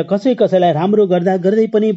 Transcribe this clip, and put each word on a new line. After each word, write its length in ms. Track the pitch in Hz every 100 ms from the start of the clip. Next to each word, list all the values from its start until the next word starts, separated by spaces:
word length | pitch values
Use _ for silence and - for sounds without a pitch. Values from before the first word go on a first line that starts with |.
| 165
कसै 240 | 196 262 247
कसैलाई 380 | 202 185 180
राम्रो 320 | 151 190 214 196
गर्दा 300 | 180 175 190
गर्दै 300 | 185 220 220
पनि 240 | 220 220